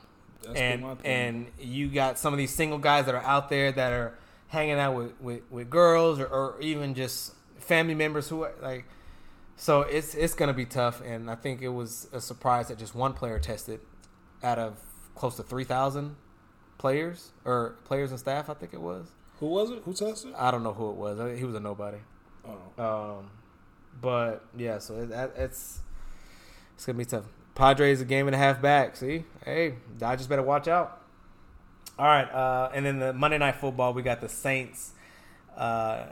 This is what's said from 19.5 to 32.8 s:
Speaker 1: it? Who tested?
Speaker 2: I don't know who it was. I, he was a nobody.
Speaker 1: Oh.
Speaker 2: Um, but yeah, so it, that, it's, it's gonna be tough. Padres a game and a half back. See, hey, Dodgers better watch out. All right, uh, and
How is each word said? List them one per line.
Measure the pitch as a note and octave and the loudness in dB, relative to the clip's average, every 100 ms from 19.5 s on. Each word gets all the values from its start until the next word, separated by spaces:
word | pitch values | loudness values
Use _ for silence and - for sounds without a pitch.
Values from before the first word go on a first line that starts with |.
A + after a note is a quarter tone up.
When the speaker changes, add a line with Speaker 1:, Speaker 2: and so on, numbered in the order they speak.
| F#3 A3+ | 0 0
Speaker 1:
it? | A#3+ F3 | -2 -8
Who | |
tested? | F#3 G#3 G#3+ B3+ - | -4 -4 -6 -10 0
Speaker 2:
I | B2+ | 2
don't | A#2+ | 2
know | A2+ | 0
who | G#2 G#2+ | -4 -4
it | F#2+ | -4
was. | G#2 G#2 | -6 -4
I, | A#2+ A#2+ | -6 -4
he | |
was | B2+ | -6
a | G#2+ | -6
nobody. | G#2 G#2 G2+ G#2 A2 - - - A2+ G2 F#2 - | -6 -6 -8 -10 -16 -20 -20 -20 -16 -16 -14 -4
Speaker 1:
Oh. | A2+ G#2+ G#2 G2+ | -2 -2 -4 -10
Speaker 2:
Um, | G2+ G#2 - - - - - B2 | -16 -20 -20 -20 -20 -20 -20 -6
but | B2+ A#2+ A#2 G#2+ - A#2+ | 0 2 0 -2 -10 -8
yeah, | A#2 G#2 | -4 -6
so | - A2+ | -8 -8
it, | A#2 | -8
that, | A2+ C3 - | -6 -6 -4
it's, | C3 - - - - - - - - - - - - | -6 -6 -12 -10 -8 -8 -10 -12 -16 -20 -20 -20 -20
it's | - - | -14 -6
gonna | A#2+ | -4
be | A#2+ | -4
tough. | A2+ G#2 - - | -6 -6 -18 -8
Padres | - C3+ C3+ C#3+ C3 | 6 6 8 6 4
a | B2 | 2
game | C3+ C#3 | 2 2
and | |
a | C3+ | 4
half | C#3 B2 | 4 6
back. | C#3 C#3+ B2+ - | 6 6 4 -2
See, | C3 D#3+ E3 - - | -6 -6 -8 -12 -4
hey, | D3+ E3 A#2+ - A2+ | 0 0 -2 -12 -4
Dodgers | A#2 C3 C3 | -2 -2 0
better | C#3 | 0
watch | C3 C#3+ D#3+ | 2 2 4
out. | F3 E3 - - - - - - - - - - - | 2 2 -4 -20 -20 -20 -20 -20 -20 -20 -20 -14 2
All | C#3+ | 6
right, | D3 B2+ | 6 4
uh, | C3 C3 B2+ C3 | 0 2 2 0
and | C#3 | 0